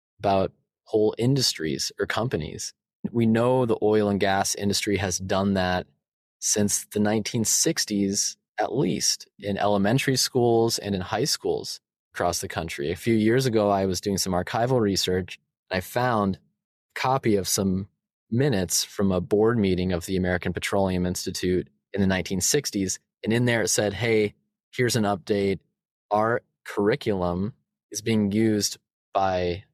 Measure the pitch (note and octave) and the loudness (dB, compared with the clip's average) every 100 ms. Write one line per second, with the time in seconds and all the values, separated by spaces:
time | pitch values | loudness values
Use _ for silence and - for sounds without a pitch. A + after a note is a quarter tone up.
0 | _ _ G2+ G2 F#2 - _ _ - A2 | _ _ 0 2 0 -4 _ _ -4 0
1 | G#2+ - A#2+ C#3 A#2 - D#2 C2+ - - | 2 2 0 2 0 -2 -4 -4 -6 -6
2 | G2+ - B2+ F#2 D2+ - - - _ _ | -4 -2 -2 -4 -6 -10 -12 -14 _ _
3 | - A#2+ A2+ A2+ B2 C3 A#2+ G#2+ G#2 G#2+ | -6 0 2 4 4 2 2 0 2 2
4 | G#2 G2 G2 G2 G2 - G2+ G2 - G2 | 2 2 2 2 0 -2 -2 -2 0 -2
5 | G2 F2 F#2+ F#2+ G2 F#2+ F2+ F2+ - _ | -2 -4 -2 0 0 0 0 -2 -6 _
6 | _ _ _ _ - G#2+ G#2 - - G#2+ | _ _ _ _ -2 0 0 -2 -4 -2
7 | G#2 A2 G#2 B2 G#2+ - D#3 E3 - G2+ | 0 0 -2 -2 0 2 0 0 -2 0
8 | G2 G2+ - - _ - A2 A#2+ F3+ - | 0 0 -4 -8 _ -6 -2 0 0 0
9 | - - - - G#2 G2 G2+ G2+ G2+ C3 | -2 -2 -8 -10 -6 0 2 2 4 2
10 | - C3 - C3 A#2+ A#2 A2+ - G2+ G2 | 2 0 0 2 4 4 2 -2 -4 -6
11 | F#2 G#2+ D#3 - F#2 C2+ - - _ _ | -4 -2 -2 -2 -2 -4 -6 -12 _ _
12 | _ - F2 F2 F#2+ - E2 - C#2+ - | _ -4 -2 -2 -6 -6 -6 -6 -6 -2
13 | A#2 A2+ G#2+ B2 C3 A2 G2+ G2 G2 F2+ | 0 4 4 4 2 2 2 2 0 -2
14 | G#2 F#2+ - F2+ F2+ A2+ B2 C3 G#2 F#2 | -2 -2 0 -2 -2 -2 0 2 2 0
15 | - F#2 F2+ - _ _ _ F#2 - B2 | 0 -2 -4 -10 _ _ _ -6 -4 -2
16 | B2+ A#2 G2 F#2 _ _ _ _ _ - | 0 2 0 -2 _ _ _ _ _ -6
17 | C3 C3 A#2+ G2+ F2+ - G2 F#2 G2 _ | 0 0 2 0 0 0 0 -2 -4 _
18 | _ _ _ A2+ C#3+ G2+ F2+ - - - | _ _ _ 0 2 0 0 -2 -4 -2
19 | G2 F#2 F#2 G#2 A2 A#2+ G2 F2+ F#2 F2 | 0 0 2 4 4 4 2 2 0 -2
20 | F#2 F#2+ F2+ F2+ - F2 - G2+ G2 F#2 | -2 -2 0 0 -2 -6 -2 0 2 0
21 | F2+ F2+ - F2 F2+ F2+ - _ _ G2 | -2 -4 -6 -4 -2 -2 -4 _ _ -2
22 | F#2+ F#2 F#2 F#2+ - D3 - G#2 F#2+ - | 0 0 -2 -2 0 0 -2 -4 -4 -6
23 | _ _ G#2 A#2 B2 A#2 G2 - G#2 F#2+ | _ _ -2 0 2 2 0 0 0 -2
24 | A#2+ A2 G#2+ - _ _ _ - B2 A2 | 0 2 0 -4 _ _ _ -2 0 2
25 | G2+ G2 - G2+ G2 F#2+ - _ _ _ | 0 -2 -2 0 0 -2 -8 _ _ _
26 | _ G#2 A2 A#2+ - _ - - G2+ C3+ | _ 0 2 0 -4 _ -8 0 0 2
27 | - G2 F2+ F2 G#2 - _ _ _ G#2 | 0 0 0 -2 -4 -8 _ _ _ -8
28 | G#2+ A2 G2+ G#2 A2+ G#2+ G2 - _ _ | 0 0 2 2 2 2 -2 -6 _ _
29 | _ G2 G2 F#2 F2+ E2+ - | _ -2 0 0 -2 -4 -10